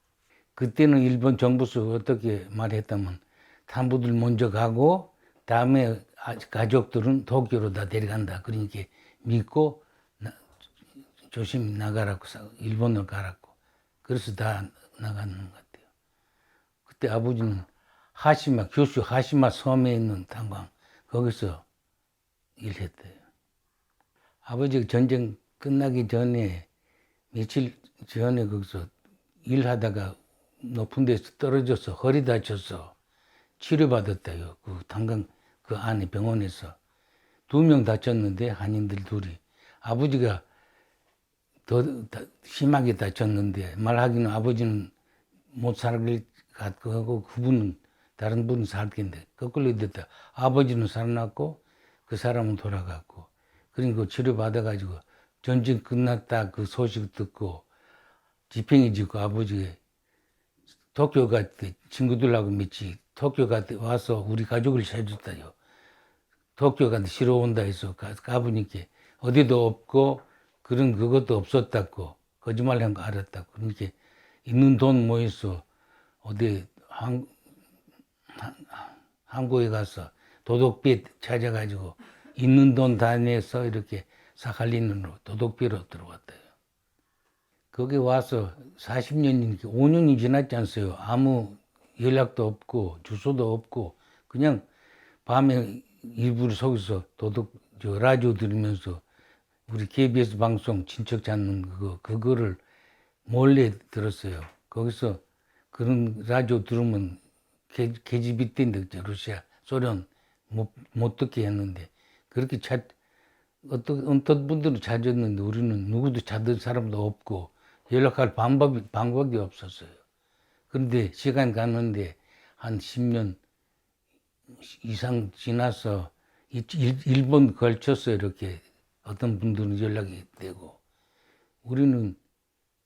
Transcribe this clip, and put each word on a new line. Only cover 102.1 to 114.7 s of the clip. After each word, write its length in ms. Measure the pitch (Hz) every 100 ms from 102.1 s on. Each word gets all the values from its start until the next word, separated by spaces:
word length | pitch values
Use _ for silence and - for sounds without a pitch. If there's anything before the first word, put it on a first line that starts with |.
| 113 120 123 107 90 _ _ _ _ _ _
몰래 500 | - 120 135 139 117 101 -
들었어요. 500 | 110 107 - 98 82 80 _ _
거기서 520 | 113 117 113 117 87 _ _ _ _ _
그런 520 | - 120 123 117 107 107
라디오 360 | 127 117 117
들으면 560 | 98 120 117 104 92 87 _ _ _ _ _
개-, 200 | - 117 117
계집이 500 | - 120 120 117 120
뛴다, 480 | - 123 98 92 92
러시아, 400 | 98 98 - 92 - _
소련 420 | - 131 123 98 92 _ _ _ -
못, 240 | 110 107 - -
못 240 | 113 117 -
듣게 300 | 123 120 104
했는데, 420 | 101 98 90 85 _ _ _ _
그렇게 320 | 123 131 120
찾-, 280 | - 127 - _ _ _ _ _ _ _ -
어떤, 360 | 123 131 139 135
어떤 400 | 139 151 143 139
분들은 340 | 156 151